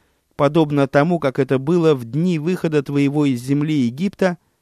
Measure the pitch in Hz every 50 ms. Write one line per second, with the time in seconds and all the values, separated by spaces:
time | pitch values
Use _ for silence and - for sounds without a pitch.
0 | _ _ _ _ _ _ _ - 151 139 151 170 160 151 147 143 139 131 - 143
1 | 143 170 180 165 - 139 127 - 139 127 135 131 135 143 175 175 165 160 151 131
2 | 120 113 117 147 170 185 175 156 147 170 185 175 - 165 151 151 135 - 143 143
3 | 143 139 139 151 147 143 131 120 120 131 139 143 147 156 156 147 127 117 120 135
4 | 180 202 - - 196 185 175 - _ _ _ _